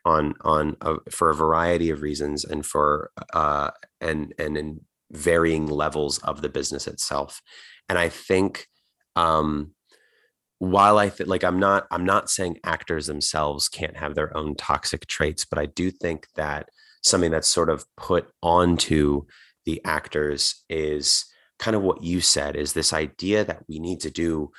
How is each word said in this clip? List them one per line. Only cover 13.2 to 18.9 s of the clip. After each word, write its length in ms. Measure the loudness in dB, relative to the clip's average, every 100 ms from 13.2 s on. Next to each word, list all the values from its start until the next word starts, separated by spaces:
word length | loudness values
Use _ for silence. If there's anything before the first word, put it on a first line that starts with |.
| -2 0 -2 -2 -4
can't 300 | -4 -8 -6
have 180 | -6 -4
their 200 | -4 -4
own 200 | -6 -4
toxic 500 | -2 -2 -2 -6 -6
traits, 400 | -2 -2 -2 -6
but 140 | -4
I 60 | -4
do 260 | -2 -4
think 360 | -2 -4 -6 -8 -6
that 340 | -6 -6 -10 _ _ _
something 280 | 0 2 2
that's 160 | 0 0
sort 220 | 2 2
of 160 | 0 -4 -12
put 300 | -2 -2 -2 _
onto 840 | 2 4 4 4 2